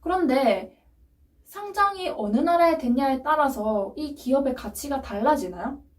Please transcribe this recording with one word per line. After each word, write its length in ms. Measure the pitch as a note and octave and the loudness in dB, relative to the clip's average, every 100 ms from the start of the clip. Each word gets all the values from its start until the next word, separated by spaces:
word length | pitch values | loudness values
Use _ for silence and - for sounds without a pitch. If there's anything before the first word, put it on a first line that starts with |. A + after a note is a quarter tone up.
그런데 760 | E4 F#4 D4+ C4 B3+ F#3+ - _ _ _ _ _ _ _ _ | 0 0 4 4 4 2 -4 _ _ _ _ _ _ _ _
상장이 600 | G4 G#4 G#4 G4+ G4 F4+ | -14 -8 0 0 0 -6
어느 260 | - G#3 A3+ | -4 -2 0
나라에 420 | E4 E4+ E4+ D#4+ | 2 4 4 4
됐냐에 460 | B3 B3 C#4 C4 | 0 0 2 0
따라서 680 | D4 D4+ C#4 B3+ G#3+ G#3+ G3 - | 0 2 2 0 -2 -2 -4 -6
이 180 | D4+ | -10
기업의 400 | C#4+ B3 C4+ C4+ | -8 0 2 2
가치가 480 | - A#3 - C#4+ C#4 | -4 -8 -10 -6 -6
달라지나요? 800 | - G3+ B3+ D4 F#3 F3+ C4+ C#4+ - | -6 -2 2 2 0 -6 -8 -10 -16